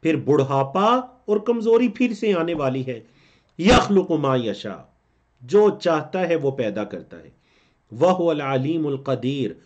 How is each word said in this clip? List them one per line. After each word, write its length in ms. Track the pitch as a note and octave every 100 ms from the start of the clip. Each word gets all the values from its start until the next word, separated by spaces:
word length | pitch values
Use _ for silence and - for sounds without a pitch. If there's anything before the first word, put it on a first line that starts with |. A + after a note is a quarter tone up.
फिर 140 | D#3+ D3
बुढ़ापा 1000 | G#2+ D3 C3+ C#3 C3+ F#3+ G#3 B3 B3+ - -
और 100 | G#3
कमजोरी 500 | G#3 A#3 A3 A#3 B3
फिर 240 | - B3
से 200 | G#3+ A3
आने 220 | F3+ E3 E3
वाली 280 | C3+ C3
है। 220 | C3 A#2 - _ _ _ _ -
यखलुकु 580 | F3 A#3+ - G3 F3+ D#3+
मा 200 | C#3+ C3
यशा, 580 | A2+ G2 G#2+ E2 - _ _ _ _ _
जो 300 | B2 G3 G#3 G3+
चाहता 440 | F3 D#3 C#3+ F#3
है 160 | F3+ E3
वो 140 | C#3
पैदा 320 | C3 A2 G2+ G2+
करता 320 | F2+ - E2+
है। 160 | D#2 _ _ _ _ _ _
वहुवल 500 | A2+ E3+ F#3 E3+ D3+
अलीमुल 600 | C#3 C3+ C#3 E3 D3 C#3 C3+
कदीर, 500 | B2 A#2+ C#3 A2 -